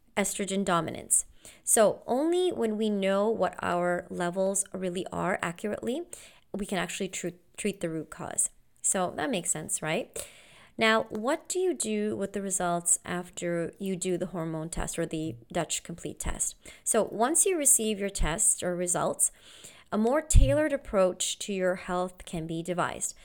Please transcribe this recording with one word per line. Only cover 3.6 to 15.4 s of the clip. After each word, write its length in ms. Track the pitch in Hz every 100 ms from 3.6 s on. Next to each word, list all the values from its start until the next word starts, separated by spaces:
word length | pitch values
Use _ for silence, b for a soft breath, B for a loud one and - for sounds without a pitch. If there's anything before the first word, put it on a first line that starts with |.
our 460 | 185 175 175 175 -
levels 560 | 180 175 190 190 196 -
really 320 | 190 185 180 -
are 280 | 170 170 196
accurately, 600 | 160 175 208 - 226 277 349 B B B B
we 120 | 196
can 140 | 202 185
actually 300 | 175 - 190
tr-, 200 | - 175 170 _ -
treat 240 | 214 202
the 100 | 170
root 200 | 160 151
cause. 400 | - 160 - - - _ _
So 300 | - 196 180 -
that 140 | 285
makes 200 | 202 170
sense, 320 | 156 - -
right? 340 | 156 175 - - B B B B B B
Now, 300 | 220 220 226
what 400 | 214 233 320 -
do 120 | 359
you 120 | 370
do 440 | 302 214 214 214 214
with 160 | 196
the 100 | 202
results 560 | 196 190 180 175 170 -
after 680 | - 180 180 - 175 170 165 -
you 160 | 196
do 220 | 180 185 175
the 100 | 180
hormone 440 | 180 165 160 160
test 280 | - - -
or 80 | 160
the 300 | 160 160 -